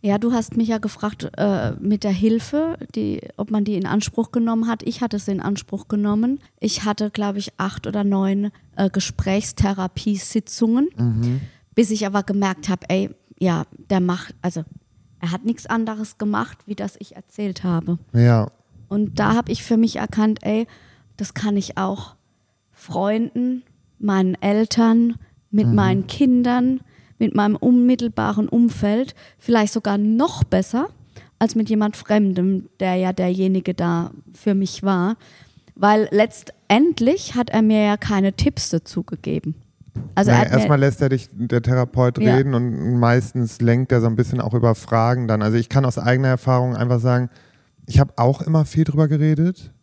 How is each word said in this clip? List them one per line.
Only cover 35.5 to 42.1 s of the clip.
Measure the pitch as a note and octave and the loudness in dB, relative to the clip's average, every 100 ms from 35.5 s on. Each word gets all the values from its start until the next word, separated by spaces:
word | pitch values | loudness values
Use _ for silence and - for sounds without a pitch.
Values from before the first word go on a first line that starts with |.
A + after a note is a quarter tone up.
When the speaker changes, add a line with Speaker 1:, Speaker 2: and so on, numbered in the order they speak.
| _ _ | _ _
Speaker 1:
Weil | - G3+ G#3+ G#3+ | 0 4 4 2
letztendlich | G3+ G#3+ - - - _ G#3+ D#4+ D#4 A#3 F#4+ - | 2 0 -2 -12 -20 _ 4 4 4 2 0 -2
hat | B3 A#3+ | -4 -2
er | A3 | 2
mir | A3 A3 | 4 4
ja | G#3 G#3 | 2 0
keine | - G3+ G3 | 0 0 0
Tipps | - D4 - - | 2 -2 0 -4
dazu | E3 - - | -4 -4 -8
gegeben. | - - - - - D#3 _ _ - - - | -8 -10 -6 -4 -4 -10 _ _ -14 -12 -6
Also | - G3+ | 0 4
er | A#2+ | 4
Speaker 2:
Naja, | - | 4
Speaker 1:
hat | |
mir | B2+ | 2
Speaker 2:
erstmal | A2+ C#3+ | 2 4
lässt | C#3 A#2 | 2 2
er | C#3 | 0
dich, | C3 - | 0 -6
der | G2 A#2 B2 | -8 -2 0
Therapeut, | A#2+ B2+ B2 C3 B2 | 2 0 0 2 2